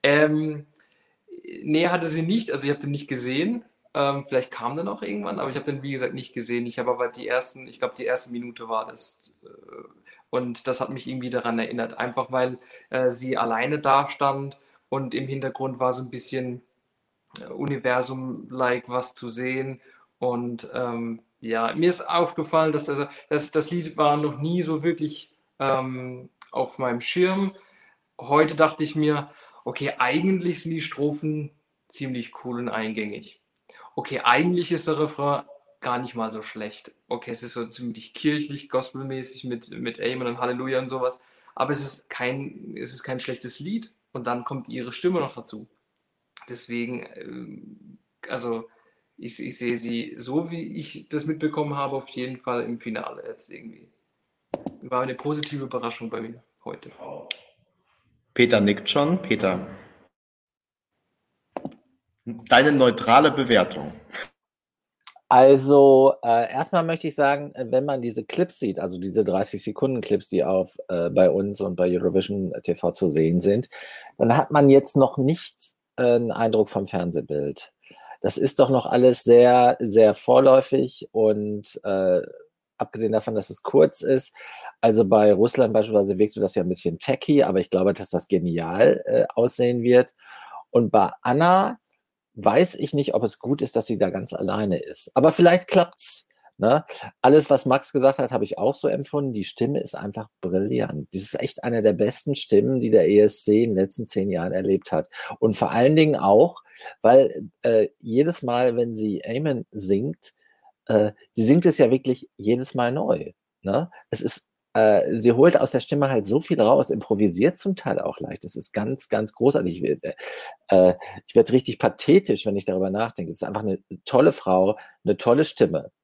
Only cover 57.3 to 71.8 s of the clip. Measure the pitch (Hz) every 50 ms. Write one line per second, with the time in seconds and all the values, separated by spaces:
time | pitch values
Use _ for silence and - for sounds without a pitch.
57.3 | - - _ _ _ _ _ _ _ _ _ _ _ _ _ _ _ _ _ _
58.3 | _ - 123 120 - 107 101 101 104 101 - - - 147 143 151 175 185 - -
59.3 | 120 - - 95 90 92 - - - - - - _ _ _ _ _ _ _ _
60.3 | _ _ _ _ _ _ _ _ _ _ _ _ _ _ _ _ _ _ _ _
61.3 | _ _ _ _ _ - - - - _ _ _ _ _ _ _ _ _ _ 117
62.3 | 117 117 - - 123 120 139 151 147 135 131 123 113 - - 110 117 135 151 151
63.3 | - 139 135 120 117 101 90 - - 78 71 76 - - - _ - - - -
64.3 | _ _ _ _ _ _ _ _ _ _ _ _ _ _ _ - - - _ _
65.3 | - 127 131 135 143 135 131 135 143 143 139 139 135 131 135 135 135 - - 117
66.3 | 117 117 117 - - 131 156 - - 175 165 165 165 160 - 160 147 - 143 139
67.3 | 143 143 147 143 - - 127 113 120 127 139 147 139 131 120 120 107 113 107 _
68.3 | - - 180 175 - - - 110 95 - - 92 90 90 90 98 87 110 104 90
69.3 | 90 95 98 - - 101 - - 107 - - 135 131 120 107 - 104 98 - -
70.3 | - 92 71 73 95 95 92 - - - - _ - 85 85 87 90 - 92 90
71.3 | - 98 98 101 101 - 101 92 90 87